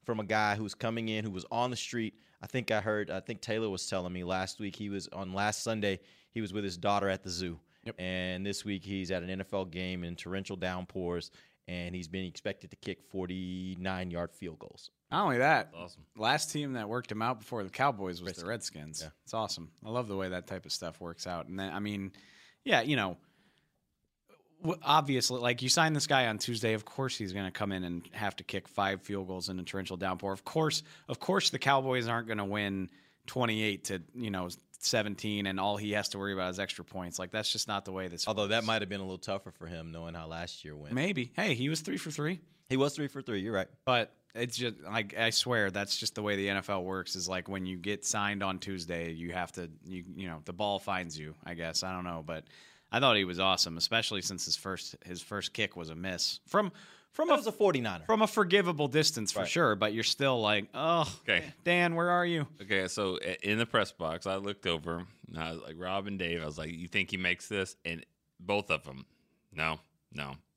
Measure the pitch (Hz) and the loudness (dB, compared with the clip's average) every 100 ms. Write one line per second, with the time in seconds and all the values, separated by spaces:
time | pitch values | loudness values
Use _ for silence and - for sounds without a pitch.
0 | - 110 101 107 107 104 107 - 113 113 | -2 -2 2 4 4 2 -2 -2 -2 -2
1 | 113 110 107 92 - 113 123 120 - 120 | -2 -2 -2 -6 -4 0 0 -2 -4 -4
2 | 110 - _ _ - 127 110 107 104 107 | -4 -6 _ _ -6 -4 2 2 2 0
3 | 104 95 - 107 - 110 110 92 - 95 | 0 -4 -6 -8 -2 0 0 -2 -2 -2
4 | 90 90 87 92 95 - 104 87 104 98 | -2 -4 -2 0 -2 -4 -6 -6 -4 -4
5 | 87 90 95 95 104 104 117 110 101 92 | -6 -8 -4 0 2 0 -2 0 0 0
6 | - - _ 117 104 101 98 87 101 101 | -6 -20 _ -6 -4 -2 -4 0 2 4
7 | 98 95 92 87 90 82 _ _ 117 - | 4 0 -2 -4 -4 -4 _ _ -12 -6
8 | 90 92 92 92 101 98 104 98 92 98 | -2 -2 -2 -2 -2 -4 -4 -4 -4 -4
9 | 87 92 87 95 95 98 92 82 92 92 | 0 -2 -2 -4 -2 -2 -2 -4 -4 -2
10 | 87 87 87 95 98 95 90 90 90 95 | -4 -6 -4 -4 -4 -4 -2 -2 -6 -4
11 | 87 87 - - - _ - 90 87 90 | -2 -2 -4 -16 -20 _ -10 -6 -4 -6
12 | 82 95 92 - 104 98 87 - - 92 | -6 -6 -6 -6 -6 -6 -12 -12 -8 -8
13 | - 95 90 92 92 92 92 90 95 92 | -6 -4 -4 -4 -4 -6 -6 -4 -4 -2
14 | 90 85 85 - 90 78 - - - _ | -4 -4 -4 -6 -12 -12 -16 -18 -20 _
15 | _ 156 196 120 135 147 92 82 87 - | _ 0 2 6 6 6 4 -10 -14 -16
16 | 76 - 110 147 - 151 143 127 104 120 | -20 -2 2 2 0 -2 -2 -4 -2 -4
17 | - 107 113 120 107 117 95 - 139 110 | -4 -2 -2 -2 -4 -6 -6 0 0 2
18 | 95 87 90 90 87 113 - - 76 78 | -4 -4 -6 -8 -6 -4 -6 -10 -10 -10
19 | 78 - - 113 107 - 80 _ 107 120 | -10 -14 -6 -4 -4 -6 -10 _ -6 -4
20 | 113 98 92 90 85 92 78 - 85 78 | -2 -2 -2 -4 -6 -10 -6 -6 -6 -8
21 | 87 82 90 85 - 95 95 85 104 101 | -10 -8 -6 -6 -6 -6 -4 -4 -4 -4
22 | 98 - - - - _ 269 165 120 139 | -6 -10 -20 -20 -20 _ 2 2 4 2
23 | 98 85 _ _ _ _ _ _ _ _ | 2 -2 _ _ _ _ _ _ _ _
24 | _ _ _ - _ _ 165 147 - 151 | _ _ _ -20 _ _ -2 -2 6 6
25 | 143 131 - 123 120 120 127 175 160 151 | 6 2 2 2 2 2 4 6 6 4
26 | - 135 120 107 - 117 113 110 - - | 4 4 4 2 -2 0 2 2 -2 -4
27 | 131 - 101 98 95 - 101 95 90 87 | -4 -2 -4 -4 -4 -2 -2 0 -2 -4
28 | - - 104 - 92 98 - - 98 95 | -6 -4 -4 -4 -6 -6 -4 0 0 0
29 | - 101 92 92 90 92 87 95 90 90 | -4 -6 -4 -6 -4 -6 -4 -6 -6 -2
30 | 92 90 98 95 - 160 156 156 - - | -2 -2 -4 -4 -2 2 2 0 -6 -20
31 | - 131 - 190 - 131 139 139 135 127 | -8 -6 2 2 2 2 6 6 6 2
32 | 117 117 113 107 101 104 101 98 92 - | 2 0 0 -2 0 0 2 0 -4 -8
33 | _ _ - 127 120 110 107 98 - 95 | _ _ -6 0 2 4 2 0 -4 -6
34 | 82 123 113 95 90 87 _ - - 117 | -6 -6 -2 -2 -4 -8 _ -4 2 2
35 | 104 98 110 104 98 95 98 101 104 104 | 2 -2 -2 0 0 0 0 0 0 0
36 | 101 98 101 95 92 92 98 - 85 95 | 0 -2 -2 0 -2 -2 -4 -4 -8 -8
37 | 90 82 90 110 104 - - 101 98 95 | -6 -6 -4 -2 -2 -2 0 -2 -2 -6
38 | 92 85 - 104 101 113 110 113 101 98 | -6 -4 0 2 4 2 2 0 0 -4
39 | 95 92 - 95 - - 82 85 82 82 | -6 -6 -4 -4 -6 -14 -10 -10 -10 -10
40 | 85 85 80 82 87 - 76 76 73 123 | -10 -10 -8 -8 -8 -10 -12 -12 -4 -2
41 | 170 175 123 - 202 120 135 156 175 190 | 0 -2 -4 -2 0 0 0 -2 -2 -6
42 | 165 147 151 180 - _ _ 131 139 151 | -6 -4 -2 -4 -8 _ _ 4 4 2
43 | 143 139 127 104 98 101 92 - - 123 | -6 -6 -4 -2 0 0 -2 -4 2 4
44 | 107 _ _ 110 120 117 120 107 78 110 | 2 _ _ -4 -4 0 -2 -4 -4 -2
45 | 101 - 113 113 123 120 101 98 101 - | -2 2 2 4 4 4 4 2 -2 -2
46 | 110 - 104 98 98 98 92 98 90 95 | -2 -2 0 2 2 0 0 -2 0 -4
47 | 90 95 87 92 90 98 92 90 90 104 | -4 -4 -2 -4 -2 -4 -4 -4 -2 -2
48 | - 107 101 101 98 92 98 95 82 85 | 0 2 2 2 0 -2 -4 -6 -4 -4
49 | 85 82 85 87 85 - 85 78 - 92 | -2 -4 -4 -4 -4 -6 -10 -10 -10 -10
50 | 90 78 92 80 78 90 104 98 - 92 | -10 -8 -8 -8 -10 -2 0 0 -2 -4
51 | 87 78 78 76 - 85 82 78 92 92 | -4 -8 -10 -12 -12 -6 -4 -4 -4 -4
52 | 90 85 78 80 - - - - _ 117 | -6 -8 -6 -8 -10 -20 -20 -20 _ 4
53 | 135 107 92 87 95 90 87 82 - 113 | 8 8 6 4 4 6 4 2 2 2
54 | 113 101 87 92 - - 98 92 - - | 2 -2 -4 -4 -2 -2 -2 -6 -6 -12
55 | - 90 - 104 - - 101 - 80 80 | -10 -10 -6 -4 -4 0 -2 -2 -10 -6
56 | 95 90 - - - 196 202 - - - | -6 -2 -2 -2 0 2 2 -4 -20 -20
57 | _ - 320 285 220 - 202 151 113 90 | _ -2 4 4 4 4 6 6 0 -2
58 | 78 220 214 - 185 196 180 156 143 143 | 2 4 6 4 6 6 6 2 4 6
59 | 147 - 104 104 92 165 147 101 107 110 | 4 2 -2 0 0 4 4 6 2 2
60 | 110 - 139 127 107 104 104 - 160 170 | 0 4 4 4 4 4 2 -2 4 4
61 | 156 - - 185 151 - 175 175 175 165 | 2 -2 4 4 4 -4 2 6 6 4
62 | 175 175 175 170 143 - 101 98 92 - | 4 4 4 2 0 -6 0 2 2 2
63 | 98 90 80 92 101 107 117 117 98 - | 0 0 -2 -2 2 2 4 4 2 0
64 | 82 82 98 95 98 101 92 82 80 85 | -2 -2 0 0 0 -2 0 0 0 -4
65 | 90 - - 80 82 82 - 80 90 98 | -6 -16 -10 -4 -4 -4 -10 -8 -2 -2
66 | 101 98 87 85 78 76 80 82 87 104 | -2 -2 -2 -2 -4 -6 -8 -8 0 0
67 | 92 95 90 90 - 104 95 - 82 82 | 0 0 0 0 0 -2 -2 -4 -8 -8
68 | - _ _ _ 90 101 101 76 69 67 | -10 _ _ _ -2 -2 0 -2 -2 -14
69 | - _ _ _ _ 78 80 78 _ _ | -16 _ _ _ _ -2 -2 -2 _ _
70 | _ - 69 71 _ | _ -10 -10 -10 _